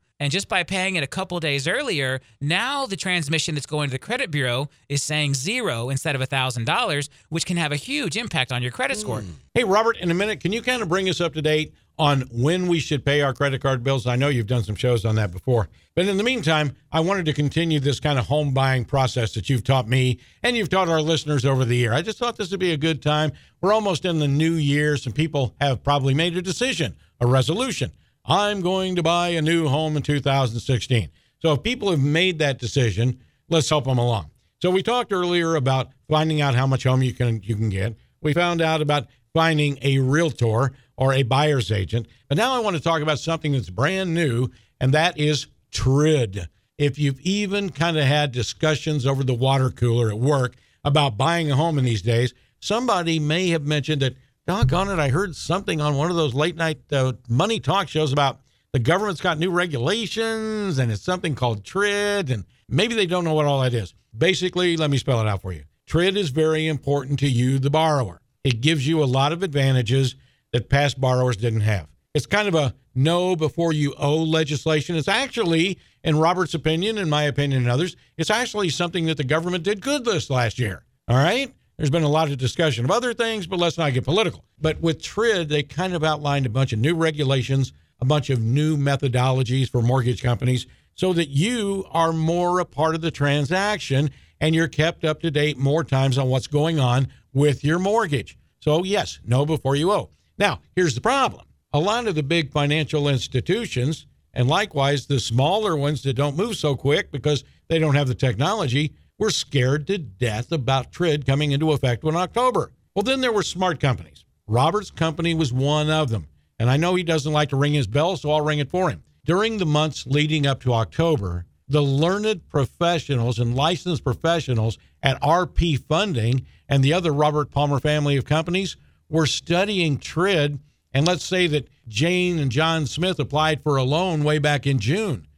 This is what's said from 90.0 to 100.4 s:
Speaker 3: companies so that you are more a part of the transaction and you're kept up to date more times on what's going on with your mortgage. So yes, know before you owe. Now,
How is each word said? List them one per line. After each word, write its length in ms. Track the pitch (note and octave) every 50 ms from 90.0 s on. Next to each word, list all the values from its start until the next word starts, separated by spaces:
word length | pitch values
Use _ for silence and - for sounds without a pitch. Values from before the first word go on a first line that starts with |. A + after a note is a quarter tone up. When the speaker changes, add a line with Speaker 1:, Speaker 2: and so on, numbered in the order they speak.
| A#2 B2+ A#2 - -
Speaker 3:
companies 420 | B2 A#2+ - B2 B2 B2+ B2 - - - _ _ _ _
so 180 | - F#3 F#3 F3+
that 160 | E3+ E3+ C#3+
you 560 | C3+ C#3 F3 A3+ B3 A#3 G3+ G3 G3 G3 F#3+ -
are 200 | - E3 E3 E3
more 480 | E3 D#3+ D#3+ D#3+ E3+ F3 F3+ F3 F3+ F3+
a 60 | E3+
part 300 | - - C3 D#3 D#3+ D#3+
of 60 | E3
the 100 | E3 E3
transaction 1000 | - - C#3+ C#3+ C#3+ D3 C#3+ B2 F3+ F#3+ G3+ G#3 G#3 E3 - - C3+ C3+ D3+ D3+ - - - _ _ -
and 160 | D3+ D#3+ D#3+
you're 120 | E3 E3
kept 380 | D#3+ - - D#3 E3+ E3+ - -
up 160 | D#3 D#3 D3+
to 80 | - E3
date 280 | C#3 D3 D3 D3+ D3
more 260 | C3 C#3 C3+ D3 E3 D#3+
times 340 | - C3+ C3 C3+ C3+ B2
on 120 | C#3 C3 B2+
what's 180 | C3 C3 -
going 320 | - D3 D3 D3+ E3 E3 D3+
on 280 | C3 B2 B2 C3+ C3+ - - - _ _ -
with 300 | C3+ D3 D3+ C#3 C#3 -
your 140 | D3 D#3+
mortgage. 600 | F3+ F#3 G3 G#3 A#3 G#3+ E3 C#3+ A#2 F2+ - - - _ _ _ _
So 240 | - D3+ D3+ E3+ F#3
yes, 360 | F#3+ G3+ G3 - - - - -
know 220 | G#2+ A#2+ C3 D3
before 300 | D3+ D#3+ - - C3+ C#3
you 160 | C#3+ D#3+ F#3+
owe. 180 | G#3 E3+ G#2 - _ _ _ _ _
Now, 220 | -